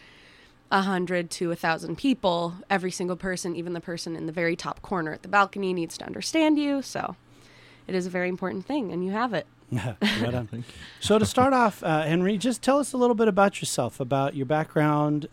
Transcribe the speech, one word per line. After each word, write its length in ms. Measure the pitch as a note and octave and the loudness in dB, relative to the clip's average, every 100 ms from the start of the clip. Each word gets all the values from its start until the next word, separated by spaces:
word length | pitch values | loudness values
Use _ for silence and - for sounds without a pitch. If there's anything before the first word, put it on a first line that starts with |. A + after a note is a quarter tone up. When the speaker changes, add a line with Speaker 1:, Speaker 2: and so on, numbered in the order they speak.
| - - - - - _ _ | -20 -20 -20 -20 -20 _ _
Speaker 1:
a 120 | G3 | 0
hundred 480 | G3 F#3 F3+ F3+ E3+ | 2 0 0 -2 -4
to 200 | - F3 | -4 -4
a 40 | E3 | -2
thousand 420 | F3 D#3+ E3 - | -2 -2 -4 -2
people, 580 | C#4 B3+ G3 E3+ E3+ F3 - | 0 2 2 0 -2 -6 -4
every 220 | G3 F#3 | -2 -2
single 240 | - F3+ F3 | -4 -4 -4
person, 400 | F#3+ F3+ F#3 E3+ | -4 -4 -4 -6
even 180 | E3+ | -6
the 60 | E3+ | -8
person 360 | - E3+ - D#3+ | -8 -8 -8 -8
in 100 | D#3+ | -6
the 60 | |
very 240 | D#3+ E3+ E3 | -2 0 -2
top 260 | D#3 - | -4 -10
corner 320 | - F#3+ D#3 | -4 -4 -2
at 80 | D#3+ | -6
the 40 | F3+ | 0
balcony, 420 | G3+ G3 G3+ F#3+ | 2 2 0 -4
needs 240 | F3+ E3 - | -2 -4 -8
to 60 | - | -10
understand 540 | - F#3 D#4+ D#4 D4+ | -8 -2 2 4 4
you. 220 | C#4+ C#4 | 2 -2
So 340 | C4 - - - _ - - - - - - | -4 -6 -6 -8 _ -20 -20 -20 -20 -18 -6
it 80 | F#3 | -4
is 100 | F3+ | -2
a 40 | |
very 180 | F3+ F3+ | -2 -2
important 380 | F#3 F#3 G3+ F3+ | -2 -4 -6 -4
thing, 260 | D4 G3+ | -4 -2
and 120 | E3+ F#3 | -2 -2
you 60 | |
have 220 | G#3 B3 | -2 -2
it. 140 | F#3 - _ | -2 -6 _
Speaker 2:
<laughs> 140 | - | -6
Right 640 | A#2+ B2 G#2+ G#3 G#2+ B2 | -4 -4 -2 -2 0 -2
on. 140 | B2 A2+ | -2 -4
Speaker 3:
Thank 200 | A2+ B2 | -8 -12
you. 60 | - - - | -16 -20 -6
Speaker 2:
So 180 | - G#3 | 2 4
to 80 | G#3 | 4
start 280 | - B3+ | 4 4
off, 280 | C4 A#3 - | 6 2 0
uh, 200 | F3 D#3 | 0 0
Henry, 340 | D#3 E3+ F3+ G#3 | 2 2 2 2
just 240 | A3 A#3 | 0 0
tell 180 | - C#4 | 2 2
us 120 | C#4 | 2
a 40 | C4 | 2
little 180 | A#3+ A3 | 4 4
bit 120 | A3 | 4
about 320 | G3 G3 - | 6 4 2
yourself, 380 | D3+ - A#2+ - | -4 -2 -2 -2
about 360 | B2+ C3+ C#3 C#3 | -2 0 0 -2
your 100 | C3 | 0
background, 800 | D3+ D#3 - D3+ D3 D3 D3 D3+ | 0 0 2 4 4 2 0 -2